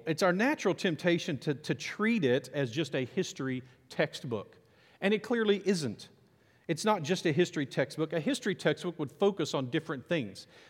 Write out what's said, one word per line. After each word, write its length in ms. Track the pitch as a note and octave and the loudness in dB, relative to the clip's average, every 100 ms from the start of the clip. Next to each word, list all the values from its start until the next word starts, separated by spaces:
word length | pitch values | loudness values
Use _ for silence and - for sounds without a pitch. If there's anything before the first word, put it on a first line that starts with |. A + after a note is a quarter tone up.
it's 180 | D#3+ D#3 | -4 2
our 100 | F#3 | 2
natural 420 | F#3 B3+ D4+ G3 | 4 2 2 0
temptation 640 | E3 F#3+ D3+ F3 E3+ - C#3 | 2 0 2 2 2 0 -4
to, 160 | D#3 | -2
to 200 | C#3 - | -4 -4
treat 480 | C#3+ - - G#3+ A#3 | -4 -6 -2 0 4
it 280 | C3 C3+ - | 4 2 0
as 180 | D3 C3 | -4 -2
just 240 | C3 D3 | -2 -2
a 120 | D3 B2+ | -2 -2
history 560 | - F3+ - C3 B2+ B2+ _ _ | -4 -4 -4 -4 -6 -8 _ _
textbook. 720 | - D3 - C#3 G#2+ - - _ _ _ _ | -2 -2 -2 -6 -6 -6 -18 _ _ _ _
And 140 | G3 | 0
it 80 | G#3+ | 0
clearly 400 | - A#3 G#3+ G3+ | 0 2 4 4
isn't. 440 | G3 F#3 C3 F#2+ - _ _ _ _ _ - | 2 2 0 -6 -12 _ _ _ _ _ -4
It's 160 | D#3 | 0
not 180 | G#3+ G3+ | 2 2
just 220 | C#3+ F3+ | 0 0
a 80 | F3 | 2
history 320 | D3 F3 D#3 | 2 2 0
textbook. 480 | C3+ - C#3 - D3+ | -2 0 -2 -2 -2
A 80 | E3 | -2
history 340 | D#3 C#4+ G#3+ | -2 -2 -2
textbook 440 | E3 D#3+ D3+ F3+ E3+ | 0 0 0 -4 -6
would 120 | C3+ | -8
focus 440 | - G3+ G3 D3 | 2 2 2 -2
on 160 | D3 B2+ | -2 -2
different 360 | D#3 D#3 C#3 - | -2 -2 -8 -2
things. 400 | E3+ G#2 G2 - - - | -2 -2 -10 -20 -20 -20